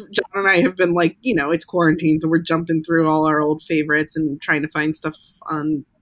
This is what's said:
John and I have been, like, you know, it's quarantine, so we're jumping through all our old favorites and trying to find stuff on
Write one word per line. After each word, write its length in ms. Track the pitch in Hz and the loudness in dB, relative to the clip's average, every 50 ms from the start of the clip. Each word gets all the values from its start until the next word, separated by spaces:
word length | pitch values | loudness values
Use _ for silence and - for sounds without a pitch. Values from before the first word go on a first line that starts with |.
| 208 - | -8 -6
John 120 | - - - - - | -4 -4 -4 -4 -4
and 140 | 196 196 196 | 0 2 4
I 100 | 190 175 | 4 4
have 140 | 175 262 185 | 4 2 2
been, 160 | - 185 175 | 0 0 2
like, 240 | 170 175 170 165 - _ | 2 2 2 0 -2 _
you 140 | - 262 226 | -2 -2 0
know, 160 | 160 139 147 | 0 0 0
it's 140 | 165 170 - | -2 -2 -4
quarantine, 560 | - - 180 170 160 156 160 165 160 156 156 | -4 -2 2 2 4 2 2 2 0 0 2
so 80 | 160 160 | 0 0
we're 100 | 165 165 | 0 0
jumping 460 | 165 - 165 165 170 170 165 160 156 | 0 0 -2 -2 0 -2 -2 -2 -2
through 240 | - 170 165 160 156 | 0 0 2 2 2
all 160 | 156 156 156 | 2 2 2
our 140 | 156 151 151 | 2 2 2
old 220 | 151 151 151 156 | 0 0 -2 -4
favorites 540 | - - 165 156 151 156 151 151 151 151 - | -4 -2 -2 -2 0 0 0 0 0 -2 -4
and 240 | 160 160 151 139 147 | -4 -4 -4 -4 -6
trying 220 | - - 160 147 | -4 -2 -2 -2
to 60 | 143 156 | -2 -4
find 260 | - 156 151 156 156 | -4 -4 -4 -4 -4
stuff 220 | - - 156 151 - - - - _ | -4 -8 -8 -8 -10 -16 -20 -20 _
on 420 | - - 156 151 147 156 156 143 - - _ _ | -10 -8 -6 -4 -2 -4 -4 -4 -6 -12 _ _